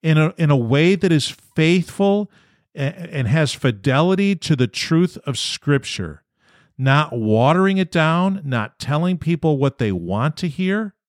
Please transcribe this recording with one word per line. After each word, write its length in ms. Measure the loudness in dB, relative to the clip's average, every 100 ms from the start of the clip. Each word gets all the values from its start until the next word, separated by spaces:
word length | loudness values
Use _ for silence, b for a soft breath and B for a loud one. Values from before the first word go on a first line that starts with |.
in 160 | 2 2
a, 160 | 2 0
in 140 | 2
a 80 | 2
way 380 | 2 2 2 2
that 160 | 2
is 180 | 0 0
faithful 1000 | -10 _ 0 2 2 0 -2 0 0 -2 b b b b
a-, 60 | -6 -6 -6 -10 -4
and 120 | 0
has 260 | 2 0
fidelity 840 | 0 -2 0 0 2 2 2 0 0
to 200 | -2 0
the 100 | 0
truth 500 | -2 0 2 2 -2 -8
of 100 | -6
Scripture, 880 | -6 -6 -2 -2 -2 -8 -10 -12 _ b b b b b
not 380 | 2 2 0
watering 640 | -4 0 2 4 2 2 0
it 140 | -2
down, 500 | 0 0 2 0 -2
not 360 | -4 -4 -6 _
telling 400 | -4 -2 -2 -2
people 400 | -2 0 0 2
what 180 | 0 0
they 140 | -2
want 460 | -2 -2 -2 -2 -2
to 100 | -6
hear 480 | -4 -2 -2 -4 _